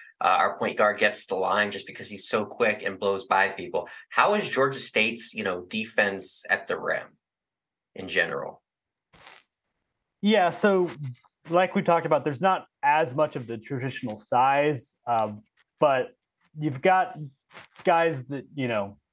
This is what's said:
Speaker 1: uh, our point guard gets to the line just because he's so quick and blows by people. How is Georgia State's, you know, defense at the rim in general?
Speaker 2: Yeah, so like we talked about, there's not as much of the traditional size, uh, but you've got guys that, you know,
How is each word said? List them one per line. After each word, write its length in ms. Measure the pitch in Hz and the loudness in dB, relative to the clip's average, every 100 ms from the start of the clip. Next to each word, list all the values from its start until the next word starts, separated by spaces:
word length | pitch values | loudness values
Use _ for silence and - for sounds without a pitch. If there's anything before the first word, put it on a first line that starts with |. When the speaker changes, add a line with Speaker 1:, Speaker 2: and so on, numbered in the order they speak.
| - _ | -20 _
Speaker 1:
uh, 80 | 90 | 2
our 320 | 92 98 - | 4 2 0
point 180 | 110 - | -4 2
guard 220 | 107 104 | 2 4
gets 260 | 104 - - | 0 0 -4
to 100 | 92 | -2
the 40 | |
line 320 | 92 101 104 | 0 0 0
just 160 | 101 - | -4 -10
because 220 | - 101 | -14 -12
he's 180 | 101 - | -8 -2
so 180 | 110 104 | -2 -2
quick 380 | - 113 104 98 | 0 0 0 -6
and 140 | 95 | -2
blows 260 | 101 98 - | -2 -2 0
by 220 | 95 95 | 2 2
people. 400 | 95 87 87 85 - - | -2 -6 -6 -6 -12 -4
How 240 | - 160 | 2 2
is 140 | 208 151 | 2 0
Georgia 320 | 131 135 135 | 0 0 0
State's, 540 | - 113 110 117 - | -2 0 0 -2 -6
you 100 | 104 | -4
know, 220 | 101 90 87 | -4 -4 -6
defense 720 | 110 110 - 101 98 - - - | -8 -4 0 0 -2 -4 -4 -2
at 180 | 98 - | -4 -2
the 100 | 87 | -6
rim 300 | 82 - - _ _ _ _ _ _ _ _ - | -4 -4 -6 _ _ _ _ _ _ _ _ -14
in 120 | 95 | -4
general? 540 | 92 85 69 - - _ _ _ _ _ _ - - _ _ _ _ _ _ _ _ | -2 0 -2 -8 -12 _ _ _ _ _ _ -20 -20 _ _ _ _ _ _ _ _
Speaker 2:
Yeah, 280 | 202 214 175 | 2 4 4
so 400 | 170 214 190 175 151 139 123 _ _ 160 | 2 2 4 2 -4 -10 -12 _ _ 0
like 260 | 175 185 202 | 2 2 2
we 60 | |
talked 240 | 175 165 160 | 2 2 2
about, 200 | 151 151 | 0 0
there's 160 | 123 | 0
not 240 | 190 180 - _ | 2 2 -4 _
as 320 | 139 151 156 131 | 2 2 2 0
much 200 | 151 143 | 0 -2
of 120 | 113 | -8
the 100 | 113 | -10
traditional 640 | - 135 131 - 120 107 | -6 -6 -6 -6 -8 -8
size, 760 | - 123 135 139 147 135 - - - | 0 2 4 4 2 -2 -8 -12 -2
uh, 220 | 117 107 107 - _ _ _ | 0 0 -6 -18 _ _ _
but 300 | 151 131 123 _ _ _ _ 151 | 2 4 -2 _ _ _ _ -6
you've 220 | 151 131 | -6 0
got 360 | 185 185 180 151 143 - _ - - - 185 | 4 4 2 -6 -16 -18 _ -20 -20 -2 2
guys 400 | 165 170 139 123 | 4 2 -2 -6
that, 180 | 139 - | -10 -8
you 140 | 143 127 | -4 -2
know, 300 | 107 101 101 _ | -2 -4 -10 _